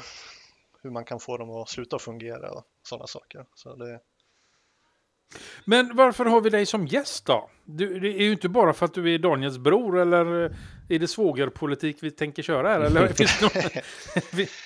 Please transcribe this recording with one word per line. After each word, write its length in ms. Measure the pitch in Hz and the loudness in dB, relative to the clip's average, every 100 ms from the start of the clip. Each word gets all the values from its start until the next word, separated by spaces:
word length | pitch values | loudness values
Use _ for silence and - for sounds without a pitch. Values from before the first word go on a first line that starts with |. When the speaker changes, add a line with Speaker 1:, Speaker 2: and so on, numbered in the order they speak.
| 131 - - - - _ _ _ | -12 -20 -20 -20 -20 _ _ _
Speaker 1:
hur 80 | 135 | -12
man 140 | 117 117 | -12 -10
kan 140 | 120 | -12
få 180 | - 120 | -10 -10
dem 120 | 117 | -10
att 180 | 113 113 | -12 -12
sluta 300 | - 120 139 | -12 -8 -8
fungera 520 | - 117 117 117 - | -8 -14 -14 -12 -12
och 120 | - - _ | -14 -18 _
såna 240 | - 123 - | -16 -14 -14
saker. 380 | - - - 127 _ | -16 -18 -20 -20 _
Så 200 | 131 127 | -20 -16
det 240 | 120 117 _ _ _ _ _ _ _ _ _ _ _ _ _ - - - - | -16 -18 _ _ _ _ _ _ _ _ _ _ _ _ _ -20 -20 -12 2
Speaker 2:
Men 300 | 233 247 240 | 2 4 4
varför 300 | 262 - 233 | 4 4 4
har 160 | 233 | 4
vi 80 | 220 | 4
dig 160 | 208 202 | 2 0
som 220 | 214 156 | -2 -2
gäst 380 | 208 285 - - | -2 -4 -4 0
då? 240 | 120 - _ - | 0 0 _ -12
Du, 340 | 156 196 185 | -6 -4 -2
det 80 | 196 | -2
är 160 | 196 | 2
ju 80 | 208 | 2
inte 180 | 214 180 | 2 2
bara 240 | 220 180 | 4 4
för 120 | 147 170 | 4 0
att 80 | |
du 200 | - 170 | 0 0
är 60 | 165 | 2
Daniels 380 | 175 139 139 127 | 2 2 -2 0
bror, 420 | 135 202 233 180 | 2 4 4 2
eller 260 | 175 175 170 170 165 - - - - | 4 4 2 0 -4 -6 -16 -16 -4
är 100 | 160 | -2
det 80 | 165 | -2
svågerpolitik 920 | - 196 131 135 - 151 139 156 147 | 0 0 2 -2 -2 -4 -2 -4 -6
vi 80 | 156 | -10
tänker 320 | 147 151 143 | -6 -6 -6
köra 260 | 151 147 170 | -2 0 2
här? 100 | 202 | 2
Eller 260 | 151 160 190 | 4 4 4
Speaker 1:
<laughs> 60 | |
Speaker 2:
finns 260 | - 214 - | 4 2 4
det 160 | 208 190 | 2 2
någon, 280 | 180 139 - - - - - | -2 -6 -10 -14 -8 -6 -4
<laughs> 20 | |
vi 140 | 175 196 - | -4 -4 -8